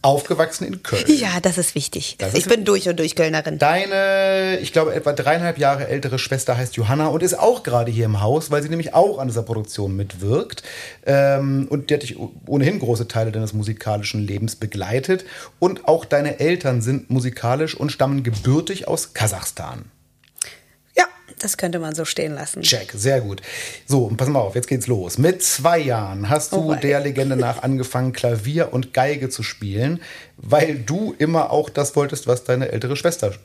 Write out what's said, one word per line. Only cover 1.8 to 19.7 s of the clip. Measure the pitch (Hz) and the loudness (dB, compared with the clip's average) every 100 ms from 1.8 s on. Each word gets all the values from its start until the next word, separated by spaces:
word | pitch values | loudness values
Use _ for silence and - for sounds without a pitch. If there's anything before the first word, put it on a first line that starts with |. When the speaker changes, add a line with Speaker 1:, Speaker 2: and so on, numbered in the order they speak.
| 135 156 - - | -4 -6 -8 -4
Speaker 1:
Das | 95 | 0
Speaker 2:
Ich | 147 | 0
Speaker 1:
ist | 180 | 4
Speaker 2:
bin | 233 208 | 4 4
durch | 196 185 | 2 2
und | 170 | 0
durch | 156 - | 0 2
Kölnerin. | 160 156 156 151 | 2 2 -2 2
Speaker 1:
Deine, | 147 175 196 196 196 196 190 190 190 185 | 4 4 2 2 2 4 2 2 2 -2
ich | - | 0
glaube, | 170 156 | 2 2
etwa | - 147 | 2 0
dreieinhalb | 139 131 165 175 165 | 0 2 2 0 2
Jahre | 139 139 139 | 2 2 -2
ältere | 135 127 127 | -4 -2 -2
Schwester | - 135 - 123 | -2 -2 0 0
heißt | 127 - | -2 -2
Johanna | 107 139 156 | 0 2 2
und | 151 | 2
ist | 175 175 | 0 4
auch | 214 240 | 2 2
gerade | - 120 120 | 0 0 2
hier | 113 | 0
im | 113 104 | 0 2
Haus, | 107 147 160 | 2 0 2
weil | 147 | -2
sie | 147 | 0
nämlich | 165 160 | -4 2
auch | - 135 139 | 4 4 2
an | 131 | -4
dieser | 117 | -4
Produktion | 107 110 104 - 101 98 | -4 -6 -6 -6 -4 -4
mitwirkt. | 98 90 98 135 233 - - - - - - | -6 -6 -2 -2 -2 -12 -14 -16 -16 -10 0
Ähm, | 139 139 139 139 135 135 | 4 4 2 2 0 0
und | 143 131 | -4 0
die | |
hat | 147 | -2
dich | 120 - | -2 -10
o-, | 110 - - | -12 -12 -2
ohnehin | 143 139 208 | 2 2 2
große | - 113 117 | 0 0 0
Teile | 117 113 | -2 -2
deines | 107 107 | -2 -4
musikalischen | 107 104 107 - 104 101 107 104 | -4 -4 -4 -4 -4 -2 -4 -4
Lebens | 101 110 - | -4 -6 -6
begleitet. | 104 104 92 123 135 185 - - - _ | -8 -6 -2 -2 0 -2 -2 -18 -20 _
Und | 180 185 - | 0 0 2
auch | 160 | 2
deine | - 143 151 - | 4 0 2 0
Eltern | 147 175 139 123 | 0 2 0 0
sind | 110 135 - | 0 -2 0
musikalisch | 131 123 113 117 135 156 | 0 0 -2 -2 0 0
und | - 147 | -2 -4
stammen | - 135 139 | 0 0 2
gebürtig | 120 107 127 143 - 196 - | 0 0 2 2 2 -6 -2
aus | 165 - | -4 -4
Kasachstan. | - 110 - - - 78 | -2 -2 -2 -8 -10 -12